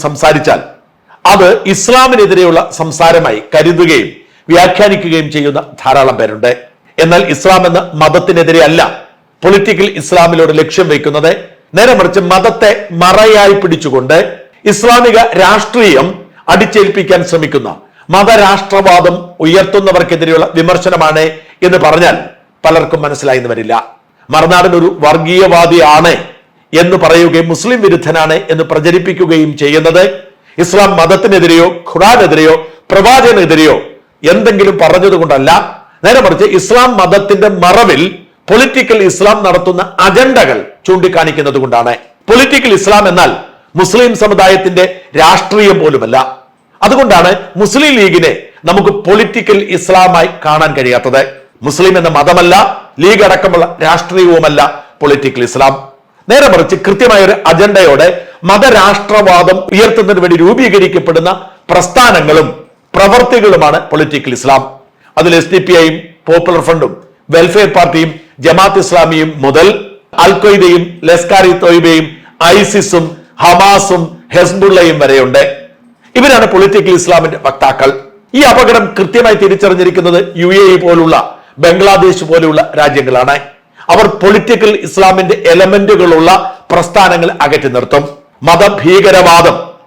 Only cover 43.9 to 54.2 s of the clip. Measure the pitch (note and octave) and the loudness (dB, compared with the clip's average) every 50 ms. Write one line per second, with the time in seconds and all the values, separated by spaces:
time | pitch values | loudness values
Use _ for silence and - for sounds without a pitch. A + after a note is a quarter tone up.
43.9 | G3+ A#3+ B3 A#3+ A3 - G#3+ G#3 G3+ F3+ F#3+ F#3 F#3+ F#3+ F#3+ F#3 F3+ F#3 F#3 - | 0 2 0 0 0 0 -2 0 0 2 2 2 2 0 -2 -2 0 0 0 -2
44.9 | - - - _ - D3+ D#3+ E3 F#3+ F#3+ - - G3 G#3+ G#3 G3 F3+ E3 D#3 D#3 | -4 -8 -16 _ -2 0 2 2 2 0 -2 -2 -2 0 2 2 2 2 0 0
45.9 | C#3+ B2 A2+ A2 B2 C3 - - - - - _ _ _ _ _ _ - G3 G#3 | -2 -2 -2 -2 -2 -2 -2 -4 -8 -16 -20 _ _ _ _ _ _ -4 -2 0
46.9 | C4+ B3+ C4+ A3 G3+ E3+ E3+ F3+ G3+ - - - - F3 G#3 - - C#4 D4+ D4+ | 0 2 2 2 2 2 2 2 0 -2 -6 -10 -6 -4 -4 -2 -2 0 0 0
47.9 | C4+ A3+ G3 F3+ E3 F3 D#3+ D3 A2 - - - _ _ - D#3+ F#3 G3+ E3+ - | 0 2 2 2 2 2 0 0 -2 -4 -10 -18 _ _ -6 -4 -2 0 0 0
48.9 | C3 - - F3 G3+ G#3+ A3+ - - A#3 - G#3+ G#3 G3+ G3+ - F#3+ E3+ - - | -2 -2 -2 0 0 0 0 -2 -4 -4 -2 0 0 0 -2 -4 -6 -6 -2 0
49.9 | F#3 F#3 F#3 F#3 F3 E3+ E3 F#3 E3+ - - D#3 D3+ D#3 D#3 D3+ C3+ C#3 B2+ B2 | 0 2 2 2 2 0 -2 -2 -4 -6 -4 -2 -2 0 0 -2 -2 -2 -2 -2
50.9 | B2 B2 - C3 C#3 C3+ C#3 - - - - _ _ _ - D3 C#3+ D#3+ F#3 F#3+ | -2 -2 -2 -2 -2 -2 -2 -2 -8 -18 -20 _ _ _ -8 -8 -4 -2 -2 0
51.9 | F#3 F3+ E3+ E3 D#3 D3 D3 F3 F3 F3 F3 F3 F3 G3+ G#3+ G3 - - - - | 0 0 0 0 0 0 0 0 2 2 2 2 2 2 2 0 -4 -8 -16 -16
52.9 | _ C3+ D#3 G3 A3 G3 G#3 F#3 F#3 - - F#3+ F3 E3+ E3 E3+ - - D#3 D#3 | _ -2 0 0 2 2 2 2 2 0 0 0 0 0 -2 -2 -4 -4 -2 -2
53.9 | E3+ E3 - - F3+ F#3+ | -2 -2 -4 -4 -2 0